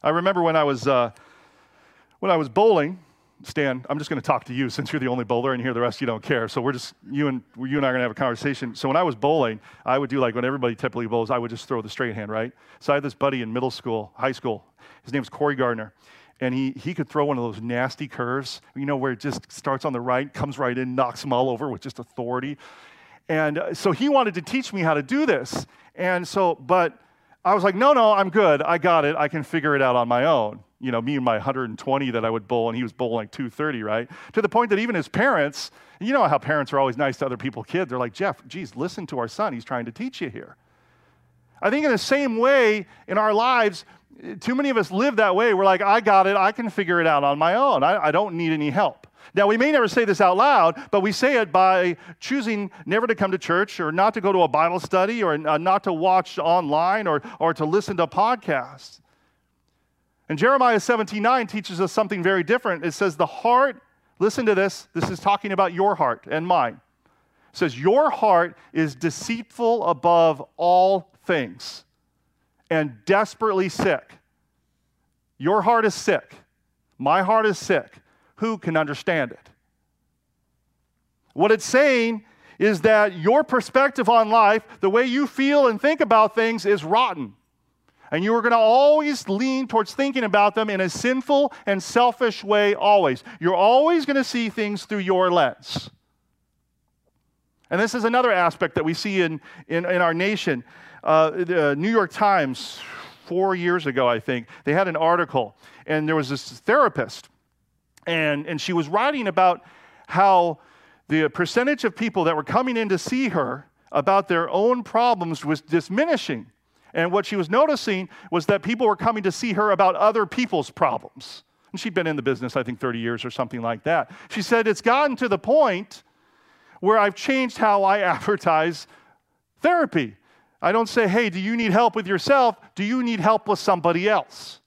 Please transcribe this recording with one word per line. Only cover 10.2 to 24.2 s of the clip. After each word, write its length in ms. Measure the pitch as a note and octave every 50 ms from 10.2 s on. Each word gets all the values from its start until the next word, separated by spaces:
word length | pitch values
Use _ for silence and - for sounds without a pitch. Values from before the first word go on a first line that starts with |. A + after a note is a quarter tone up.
| B2+ A#2+ G#2+
when 100 | B2 A#2+
everybody 300 | C3 C#3 C#3 B2+ A#2+ A2+
typically 320 | - - B2+ - A#2 A#2+
bowls, 240 | G#2+ A#2 A#2 A2+ G2+
I 60 | C3
would 120 | B2 A#2 A#2
just 180 | A#2 A2+ -
throw 140 | - C#3 A#2
the 80 | G#2+ G#2+
straight 260 | - - C3 A#2+ G#2
hand, 160 | A2 G#2 G#2
right? 200 | G#2+ A2 A2+ B2 _ _ _ _ - _
So 140 | - - C#3+
I 40 |
had 60 | C#3+ C#3+
this 100 | C#3 -
buddy 280 | _ C#3 C#3 C3+ B2+
in 100 | A#2 A2
middle 200 | A2+ B2 B2+ B2+
school, 400 | - - - B2 A2+ A2 G#2 G2+ _
high 180 | - B2+ C3+ C3
school. 320 | - - B2 A2 - _ _ _ _ - - - _ _
His 100 | - B2+
name 80 | C#3+
was 80 | B2+ -
Corey 260 | - - D3 D3 C#3+
Gardner. 380 | B2+ B2+ A#2+ A#2 A2 A2 A2 _ _ _ - - - _ _ _ _
And 120 | C3 B2+ B2+
he, 180 | C3 C3+ C3
he 220 | C3 C3 - E3+ F3+
could 160 | E3+ D3 -
throw 160 | - D3+ D3
one 120 | D3 C#3
of 60 | B2 A#2+
those 180 | A#2 G2+ G#2
nasty 460 | A2 A#2+ A#2+ A#2+ B2+ C3 - - D3
curves, 540 | C3 - - B2 A#2+ B2+ C#3 C3 B2 - - _ _ _
you 100 | C3+ C#3
know, 100 | C#3 C#3+
where 160 | C3+ C3 C3+
it 80 | B2 G#2+
just 320 | - D3 C3 - - _
starts 320 | - - - C#3+ C3 - -
on 80 | D#3
the 80 | C3 A#2+
right, 340 | A#2+ B2+ B2 B2+ C#3+ C#3 -
comes 240 | - C#3+ C#3+ B2+
right 200 | B2+ C#3 B2 B2
in, 180 | B2+ C3 B2+ B2+
knocks 300 | B2+ C3 A#2+ A#2+ - -
'em 80 | C#3 B2
all 160 | B2 B2+ C3
over 200 | A#2+ A2+ D3 C#3+
with 120 | A2+ F2+
just 180 | - C3+ - -
authority. 580 | - _ _ - A#2+ A#2+ B2 B2+ B2+ C#3+ D3 _ - - - - - - - _ - _ - _ _
And, 300 | - - D#3 D#3 D3+ D3
uh, 160 | E3 - E3+ E3
so 180 | - - G3
he 160 | E3+ - B3
wanted 280 | D4 C#4+ C#4